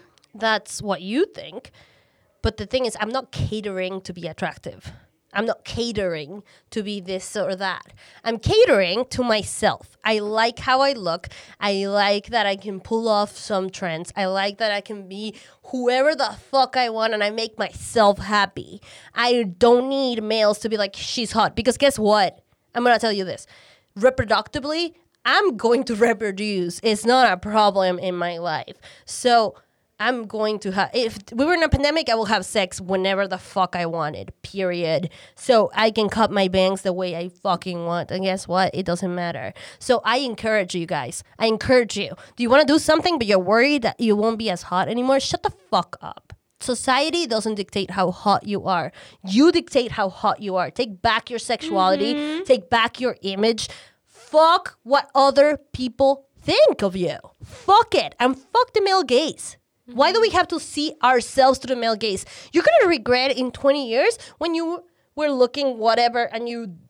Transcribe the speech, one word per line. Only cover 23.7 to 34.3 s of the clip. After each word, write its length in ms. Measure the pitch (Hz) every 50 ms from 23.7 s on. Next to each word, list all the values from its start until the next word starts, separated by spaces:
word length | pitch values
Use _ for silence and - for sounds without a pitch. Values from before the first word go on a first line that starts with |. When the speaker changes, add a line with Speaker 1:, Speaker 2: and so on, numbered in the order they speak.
| _ _ _ _ - 202
Speaker 1:
Reproductively, 960 | 220 254 254 262 233 202 220 202 214 - - 294 254 294 311 330 349 330 - _ _ _ _ _ -
I'm 320 | 233 294 392 415 370 240
going 280 | 202 - 226 240 269 254
to 100 | - 226
reproduce. 840 | 196 233 233 220 196 220 202 190 190 214 214 202 190 175 175 - -
It's 220 | - 220 214 208 -
not 260 | 233 254 262 247 214
a 60 | 185
problem 640 | 190 - 208 214 220 208 202 190 196 185 180 180 175
in 180 | 180 185 180
my 220 | 175 175 175 175 170
life. 380 | 175 170 156 131 - - - _ - - - - _
So 520 | - - - - 247 240 233 220 190 - - _ _ _ _ _ _ _ -
I'm 280 | 208 240 262 240 220
going 320 | 196 - 214 214 214 214 208
to 100 | - 196
have, 180 | 185 202 175 - -
if 240 | 254 233 226 - 208 - -
we 120 | 233 233 285
were 80 | 320 359
in 80 | 339
a 60 | 320 302
pandemic, 400 | - 269 285 294 311 320 302 247
I 60 | 226
will 100 | 226 220
have 200 | 190 220 196 185
sex 340 | - - 214 190 185 - -
whenever 480 | 185 175 196 190 185 196 196 190 202 185
the 80 | 185
fuck 400 | 180 - - - 196 180 175 -
I 80 | 175 170
wanted, 480 | 165 165 165 151 147 - 95 98 190